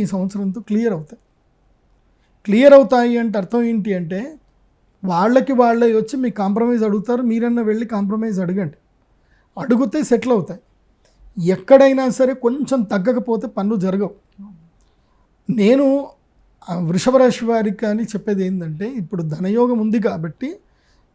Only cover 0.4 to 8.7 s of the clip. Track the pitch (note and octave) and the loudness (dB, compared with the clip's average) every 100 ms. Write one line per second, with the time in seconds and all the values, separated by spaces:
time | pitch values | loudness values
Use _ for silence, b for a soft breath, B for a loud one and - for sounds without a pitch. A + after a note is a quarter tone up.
0.4 | G3 F#3+ - G#3 A#3 D#3 D3+ A#3 _ _ | -6 -6 -4 -2 0 -2 -8 -18 _ _
1.4 | _ _ _ _ _ _ _ _ _ _ | _ _ _ _ _ _ _ _ _ _
2.4 | - G#3 C#4 C#4 A3+ B3 A#3+ A#3 A#3 G#3 | 0 4 8 8 6 2 2 0 -2 -4
3.4 | F3+ A#3+ A#3 A#3 G3 F#3 E3 F#3+ C4+ D#4 | -2 -2 0 -2 -2 -4 -4 -8 -10 -14
4.4 | _ _ _ _ _ _ F#3 G3 G#3+ B3+ | _ _ _ _ _ _ -4 0 2 2
5.4 | C4 B3+ A#3+ A#3 A#3 A3 A3 C4+ B3 - | 2 2 2 4 2 2 -2 -4 -4 -2
6.4 | G3 G#3 A#3 A#3+ G#3+ G3+ F#3+ B3 B3 A3+ | -2 0 0 0 0 -2 -2 -2 0 0
7.4 | A#3+ A#3+ G#3+ A3 A3 G#3+ G3 A3 A3+ F#3+ | 0 0 0 -2 -4 -4 -2 -2 -4 -2
8.4 | F3+ F#3+ E3+ | -2 -2 -4